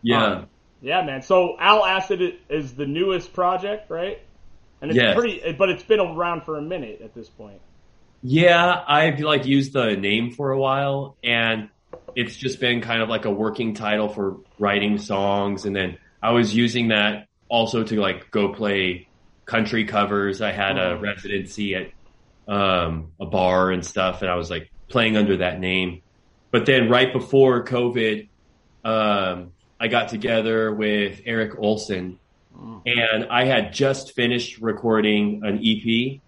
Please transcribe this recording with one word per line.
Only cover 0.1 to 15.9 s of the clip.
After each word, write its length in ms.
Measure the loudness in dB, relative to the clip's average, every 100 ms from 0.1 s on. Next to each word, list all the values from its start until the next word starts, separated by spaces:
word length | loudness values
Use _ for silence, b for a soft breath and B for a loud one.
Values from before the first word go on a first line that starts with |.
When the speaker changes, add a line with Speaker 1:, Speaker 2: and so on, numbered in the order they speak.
| 2 2
Speaker 2:
Um, 220 | -2 -10 _ _ _
yeah, 220 | -2 -2
man. 180 | -2 -6
So 360 | 4 4 4 2
Al 240 | 4 6 4
Acid 360 | 0 -2 -2
i-, 320 | -2 -4 _
is 220 | -6 -6 -8
the 100 | -6
newest 480 | -2 0 -2 -4
project, 560 | -2 0 0 -4 -6 -8
right? 300 | -6 -6 -8 -16 -20 -20 -20 -20 _
And 100 | 0
it's 60 | 2
Speaker 1:
Yes. 180 | 4 4
Speaker 2:
pretty, 380 | 0 -2 -6 0
but 120 | 0
it's 140 | 0
been 160 | 0 2
around 440 | 2 -2 -4 -4
for 140 | -6 -8
a 40 |
minute 400 | -6 -8 -10 -14
at 100 | -18
this 160 | -18 -20
point. 320 | _ -20 -20 -20 -20 _ _ _ _
Speaker 1:
Yeah, 640 | 0 4 6 6 4 0 2
I've, 320 | 4 4 2
like, 260 | 0 0 4
used 280 | 2 2
the 220 | 0 0 0
name 340 | 0 0 -2
for 200 | -4 -2
a 80 | 0
while, 580 | 0 0 0 -4 -6 -8
and 460 | -2 0 0 -2 -6 _ _ -20 -12 -6
it's 200 | -6 -4
just 220 | -8 -2
been 180 | -2 -2
kind 220 | -2 -2
of 80 | -2
like 160 | -2 -2
a 60 |
working 420 | -2 -2 -2 -6
title 340 | -4 -2 -2 -2
for 300 | -2 -6 -6 _ _
writing 380 | 0 2 0 -2
songs, 680 | -2 -2 0 0 -2 -4 -4
and 100 | -4
then 220 | -4